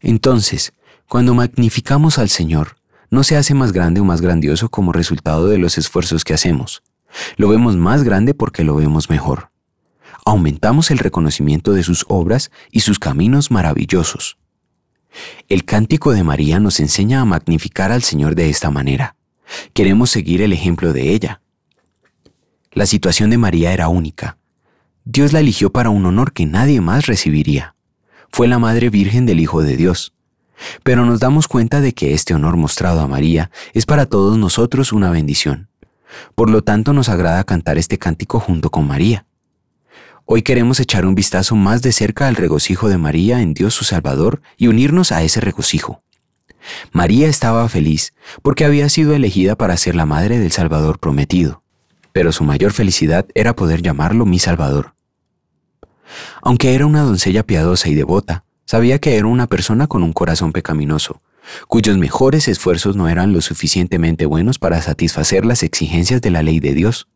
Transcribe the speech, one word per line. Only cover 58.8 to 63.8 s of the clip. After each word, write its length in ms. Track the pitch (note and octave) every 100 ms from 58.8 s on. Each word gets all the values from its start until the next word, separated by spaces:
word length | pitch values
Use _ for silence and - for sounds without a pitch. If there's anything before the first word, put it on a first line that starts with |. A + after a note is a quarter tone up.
| A#2+ C#3
que 180 | D3+ A2+
era 120 | G#2+
una 180 | B2 A#2+
persona 400 | F#2 - A2 D3
con 160 | -
un 100 | E2+
corazón 400 | D#2+ E2+ D#2+ E2
pecaminoso, 680 | D#2+ - D#2 D2 D2+ - - _ _ - - -
cuyos 280 | A#2 G#2+ G2
mejores 520 | D#2 - C3 D3+ C#3+
esfuerzos 480 | F#2+ - E2+ G2+ G2
no 120 | E2
eran 240 | E2+ F#2+
lo 80 | F#2
suficientemente 840 | - D#2+ D2+ -